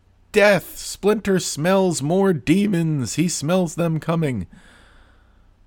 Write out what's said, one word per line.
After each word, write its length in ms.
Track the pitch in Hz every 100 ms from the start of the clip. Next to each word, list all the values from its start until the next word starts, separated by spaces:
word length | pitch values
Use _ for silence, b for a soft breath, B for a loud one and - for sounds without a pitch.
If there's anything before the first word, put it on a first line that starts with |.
| _ _ _
Death! 460 | 208 208 185 - -
Splinter 640 | - - 190 214 202 185
smells 640 | - - 165 196 185 160
more 320 | 143 185 196
demons. 800 | 160 127 185 202 175 165 151 120 -
He 120 | 170
smells 480 | - 139 185 175 156
them 240 | 170 160
coming. 480 | - 165 156 120 90 b b b b b b b b b b _